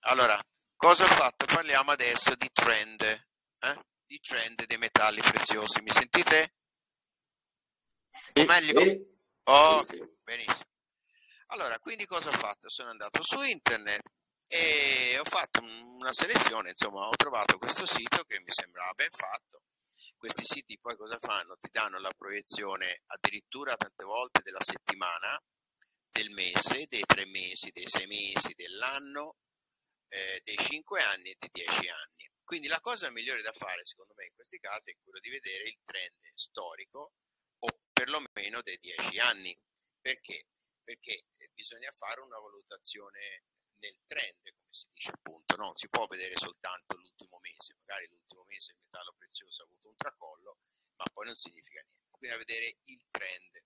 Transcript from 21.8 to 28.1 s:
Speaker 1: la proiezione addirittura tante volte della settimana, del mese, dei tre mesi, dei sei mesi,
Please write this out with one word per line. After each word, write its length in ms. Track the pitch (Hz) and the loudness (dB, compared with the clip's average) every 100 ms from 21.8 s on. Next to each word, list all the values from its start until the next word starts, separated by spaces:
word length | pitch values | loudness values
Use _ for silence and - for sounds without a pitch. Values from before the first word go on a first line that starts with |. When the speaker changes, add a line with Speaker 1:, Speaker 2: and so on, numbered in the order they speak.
| 107 95 | -4 -4
Speaker 1:
la 160 | 95 | -8
proiezione 880 | 92 98 101 - - 101 95 92 87 _ | -8 -10 -10 -6 -6 -4 -6 -6 -8 _
addirittura 680 | 98 - 104 _ 131 139 117 | -2 -2 -2 _ -10 -6 -6
tante 280 | 110 _ | -6 _
volte 380 | 95 110 123 - | -10 -8 -2 -2
della 180 | - 92 | -2 -6
settimana, 800 | - 98 - 95 90 85 95 143 _ _ _ _ _ _ _ | -6 -6 -8 -6 -4 -4 -6 -8 _ _ _ _ _ _ _
del 200 | - 107 | -8 -8
mese, 560 | 101 90 92 - 131 151 | -4 -2 0 0 -2 -4
dei 160 | 117 101 | -8 2
tre 200 | - 98 | 2 2
mesi, 460 | 95 92 92 - | -8 -8 -6 -6
dei 160 | - 92 | -6 -4
sei 180 | 139 | -4
mesi, 480 | 95 | -4